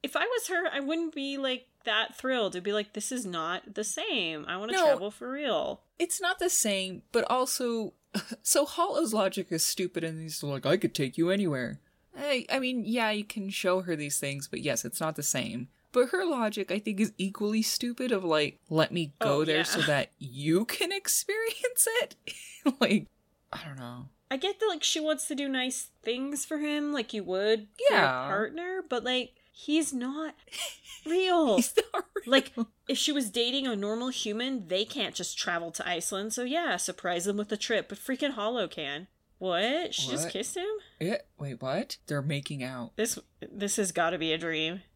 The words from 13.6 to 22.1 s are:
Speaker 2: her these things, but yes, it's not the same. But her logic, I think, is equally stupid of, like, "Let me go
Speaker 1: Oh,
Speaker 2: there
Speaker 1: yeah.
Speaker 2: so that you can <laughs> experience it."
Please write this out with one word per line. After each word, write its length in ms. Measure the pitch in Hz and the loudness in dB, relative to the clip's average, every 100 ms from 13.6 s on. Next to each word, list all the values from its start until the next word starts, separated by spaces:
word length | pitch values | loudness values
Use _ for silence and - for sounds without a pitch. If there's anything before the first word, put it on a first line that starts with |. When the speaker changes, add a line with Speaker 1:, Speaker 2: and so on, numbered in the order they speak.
| 185 185 | 2 2
Speaker 2:
her 140 | 180 156 | 2 -2
these 220 | 147 - | 0 -2
things, 280 | 143 139 139 | -2 -4 -6
but 140 | - | -4
yes, 220 | 139 123 - | -2 -2 -2
it's 140 | - | -2
not 160 | 160 156 | -2 -2
the 80 | |
same. 440 | 143 135 123 113 127 _ _ | 0 0 -2 -6 -8 _ _
But 180 | 247 247 | 2 4
her 160 | 370 370 | 2 2
logic, 460 | 269 220 208 190 | 2 0 -2 -2
I 80 | 202 | -2
think, 200 | 214 196 | -2 0
is 140 | 214 - | 0 0
equally 420 | 190 196 208 220 | -4 -2 0 2
stupid 500 | 220 - 240 240 247 | 2 0 -2 -2 0
of, 120 | 208 | 0
like, 360 | 180 156 147 - _ | 4 4 4 -2 _
"Let 200 | 156 156 | 4 4
me 220 | 175 156 - | 2 -2 0
go 220 | 139 143 | 2 4
Speaker 1:
Oh, 40 | 160 | 4
Speaker 2:
there 120 | 156 | 4
Speaker 1:
yeah. 60 | |
Speaker 2:
so 180 | 170 - | 2 2
that 320 | 151 143 - _ | 4 4 2 _
you 480 | 139 127 147 170 233 | -12 -2 4 4 4
can 260 | - 359 | 0 0
<laughs> 100 | 392 | 0
experience 840 | - - - 427 453 - 494 494 - 453 | 0 0 2 0 -2 -2 -2 2 2 2
it." 140 | - | -2